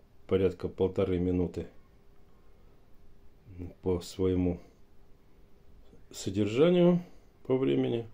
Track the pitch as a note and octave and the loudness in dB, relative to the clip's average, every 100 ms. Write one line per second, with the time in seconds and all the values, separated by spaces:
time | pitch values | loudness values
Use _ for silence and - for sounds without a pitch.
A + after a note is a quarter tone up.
0 | - - - F#2+ F#2 - E2+ - F#2 G2 | -20 -20 -2 2 2 0 -6 -2 -2 0
1 | F#2+ F2+ F2+ F2+ F2 F2 - - - - | 0 0 2 0 0 -4 -10 -14 -20 -20
2 | - - - - - - - - - - | -20 -20 -20 -20 -20 -20 -20 -20 -20 -20
3 | - - - - - F2+ F2 - F#2 F2 | -20 -20 -20 -20 -18 -14 -14 -6 -2 -2
4 | - - F#2 F2+ F2+ E2+ - - - - | -4 -2 0 2 0 -2 -8 -20 -20 -20
5 | - - - - - - - - - - | -20 -20 -20 -20 -20 -20 -20 -20 -20 -20
6 | - - - F#2+ G#2 A2+ E3+ F3+ F3 F3 | -18 -10 -4 -2 0 4 4 6 6 4
7 | - - - - - C3 C3+ C3+ C3 A#2 | 0 -14 -20 -12 -2 0 2 0 0 -2
8 | A2 | -6